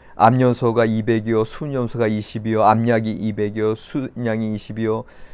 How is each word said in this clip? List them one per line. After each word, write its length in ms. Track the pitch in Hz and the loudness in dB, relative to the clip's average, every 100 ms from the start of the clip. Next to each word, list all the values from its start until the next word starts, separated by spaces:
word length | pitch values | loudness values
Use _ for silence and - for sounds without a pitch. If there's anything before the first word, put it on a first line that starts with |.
| - - | -20 2
암염소가 680 | 117 127 127 120 123 113 113 | 4 6 4 2 0 2 2
이백이요, 580 | 110 107 113 107 110 | 0 0 0 2 0
순염소가 640 | 110 - 151 139 117 120 113 | 0 -4 -8 -4 -4 -2 -2
이십이요, 560 | 107 104 113 110 110 | -2 -6 -8 -2 2
암약이 480 | 107 110 117 117 110 | 4 4 4 2 0
이백이요, 640 | 101 107 104 104 107 107 110 | -4 -4 -2 -4 -2 -2 -2
순양이 800 | - 151 131 - 120 110 110 | -6 -8 -8 -6 -4 -2 -2
이십이요, 500 | 107 - 107 110 110 110 - - | -6 -8 -4 -2 -2 -6 -16 -18